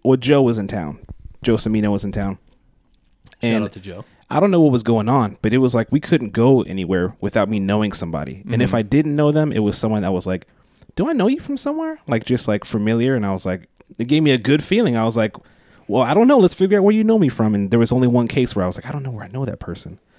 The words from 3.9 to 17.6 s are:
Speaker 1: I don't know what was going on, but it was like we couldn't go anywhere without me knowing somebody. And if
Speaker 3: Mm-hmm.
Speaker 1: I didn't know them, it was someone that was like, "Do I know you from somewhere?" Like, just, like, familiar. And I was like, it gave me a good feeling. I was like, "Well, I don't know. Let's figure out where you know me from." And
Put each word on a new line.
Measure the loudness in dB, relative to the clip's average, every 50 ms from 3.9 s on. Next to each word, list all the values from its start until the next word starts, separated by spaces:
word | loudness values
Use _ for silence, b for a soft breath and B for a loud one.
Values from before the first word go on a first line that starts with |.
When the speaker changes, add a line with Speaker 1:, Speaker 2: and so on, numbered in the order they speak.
| -16 -16 -18 b b b b _
Speaker 1:
I | 0 2
don't | 2 4 4
know | 4
what | 4 4
was | 4 2 2
going | 2 2 2 2 2
on, | 2 2 2 0 -2 -4 -2
but | 0 2
it | 2
was | 2 2 2
like | 0 0 0
we | 0 -2
couldn't | 0 0 0 0 0 -2 0
go | 2 4 6 6 4 2
anywhere | 0 -4 -4 -2 -2 0 0 0 -2 -4 -6
without | -6 -2 0 0 0 0
me | 0 -2
knowing | 0 0 0 0 0 -2 -4
somebody. | -6 -6 -6 -6 -6 -8 -8 -12 -14 -8 -4
And | -2 -2 0
if | 0
Speaker 3:
Mm-hmm. | 0
Speaker 1:
I | -2 -2
didn't | 0 2 2 2 2 0
know | 2 2 2 2
them, | 2 0 0
it | 0 0
was | 0 0 -2
someone | -2 -2 -2 -2 -2 0
that | -2 -2
was | -2 -2
like, | -4 -6 -6 -8 b b b b b b b b b _
"Do | -4 -2 -2
I | 0
know | 0 0
you | 0 0 -2
from | -4 -8 -8
somewhere?" | -6 -6 -6 -6 -4 -6 -8 -8 -10 _
Like, | -6 -4 -4 -2
just, | -2 -2 -2 0
like, | -2 -4 -4 -4
familiar. | -6 -4 -2 -2 0 0 0 0 0 0
And | 0 -2
I | -2 -4
was | -4 -4
like, | -6 -6 -6 -8 _ _ _ _ _ -10 -10
it | -4
gave | 0 0 2 4
me | 2
a | 2 2
good | 2 0 0 0 0
feeling. | 0 0 0 2 2 0
I | 0 0
was | 0 0
like, | 0 0 -2 -4 -8 b b b b b b b b b -4
"Well, | -2 0 0
I | 2 2
don't | 4 4 6
know. | 6 6
Let's | 6 4 4
figure | 2 2 2 4 4
out | 4
where | 4 4
you | 4 2
know | 2 2 2
me | 2 2
from." | 2 0 0 0 2
And | 0